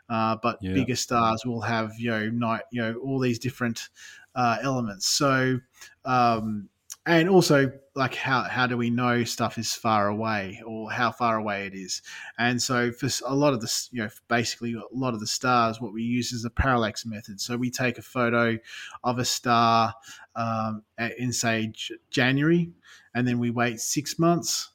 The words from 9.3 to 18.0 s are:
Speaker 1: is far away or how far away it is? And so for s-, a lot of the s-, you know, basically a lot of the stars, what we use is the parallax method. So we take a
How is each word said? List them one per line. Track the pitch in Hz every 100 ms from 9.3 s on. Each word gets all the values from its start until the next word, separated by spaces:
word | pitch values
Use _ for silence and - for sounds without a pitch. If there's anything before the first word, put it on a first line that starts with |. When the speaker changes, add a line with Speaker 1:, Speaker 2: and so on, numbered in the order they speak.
| - 113 -
Speaker 1:
is | 110
far | - 113 110 101
away | 104 113 104 98 104 113
or | 110 107
how | 110 117
far | - 120 110
away | 107 101 98
it |
is? | 95 92 - - - - -
And | 120 123
so | 117 123 120
for | 120 127
s-, | - 127
a | 139
lot | 147
of | 127
the | 110
s-, | - -
you | 123
know, | 107 - -
basically | 120 117 - 117 113
a | - 127
lot | 131
of | 113
the | 110
stars, | - 131 123 113 113
what | 113
we | 107
use | 117 123 117
is | 123
the | 117
parallax | - 135 123 110 - 113
method. | 104 - 98
So | - 120
we | 123
take | 123 127
a | 117